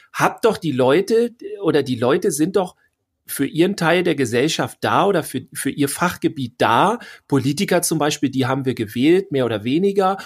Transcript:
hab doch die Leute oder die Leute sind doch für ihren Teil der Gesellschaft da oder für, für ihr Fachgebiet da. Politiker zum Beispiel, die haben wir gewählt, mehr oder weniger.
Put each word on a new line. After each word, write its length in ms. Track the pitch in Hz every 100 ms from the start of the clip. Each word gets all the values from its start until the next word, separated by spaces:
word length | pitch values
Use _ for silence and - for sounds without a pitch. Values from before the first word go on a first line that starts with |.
| _
hab 260 | - 160 -
doch 160 | 226 -
die 160 | 160
Leute 600 | 127 127 156 190 226 240 - 135 202
oder 200 | 165 147
die 140 | 127 117
Leute 340 | 123 180 202
sind 260 | 147 160 196
doch 180 | 175 - _ _ _ _ -
für 160 | -
ihren 300 | 139 151 185
Teil 300 | 196 165 180
der 100 | 180
Gesellschaft 640 | 143 120 117 156 - 127 -
da 220 | 117 123
oder 200 | 196 175
für, 160 | - 127 -
für 180 | - 135
ihr 180 | - 139
Fachgebiet 680 | - 175 - 165 139 120 -
da. 420 | 110 120 175 233 - - -
Politiker 560 | 139 127 147 196 180
zum 160 | - 160
Beispiel, 320 | 147 147 139
die 160 | 131 123
haben 180 | 135
wir 100 | 131
gewählt, 580 | 123 104 120 143 185 190
mehr 120 | 135 120
oder 180 | 107
weniger. 540 | 113 156 202 196 190 196